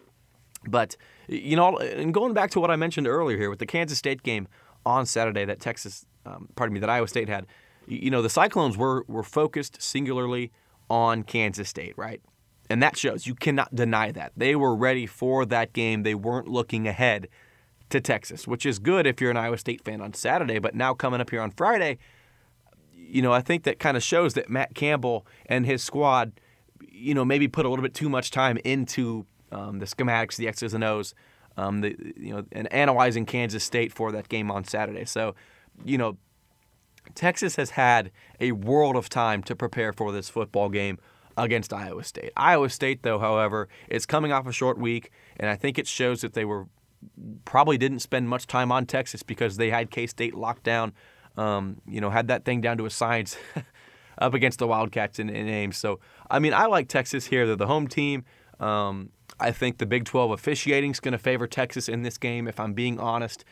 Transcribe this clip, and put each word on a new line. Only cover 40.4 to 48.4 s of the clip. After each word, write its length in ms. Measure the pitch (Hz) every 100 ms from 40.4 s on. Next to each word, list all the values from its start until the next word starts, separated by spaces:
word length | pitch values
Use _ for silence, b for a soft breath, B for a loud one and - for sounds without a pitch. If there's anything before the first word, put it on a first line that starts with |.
| 104 101 101
game 300 | 101 101 92 b b b -
against 340 | 117 117 104
Iowa 300 | 101 95 82
State. 300 | - - - -
Iowa 320 | 156 170 135
State, 360 | - 135 135
though, 160 | 120 110
however, 480 | 107 110 107 107 101 B B
is 180 | 113 -
coming 260 | 151 151
off 160 | 139 131
a 40 |
short 240 | 117 127 120
week, 360 | 120 117 - B B -
and 100 | 107
I 60 |
think 240 | 104 139 139
it 80 | 135
shows 340 | - 127 120
that 140 | 113
they 100 | 113
were 220 | 107 104 95 _ _ _ - - 107 110
probably 340 | - 127 147 135
didn't 220 | 131 131
spend 280 | - 131 123
much 200 | 123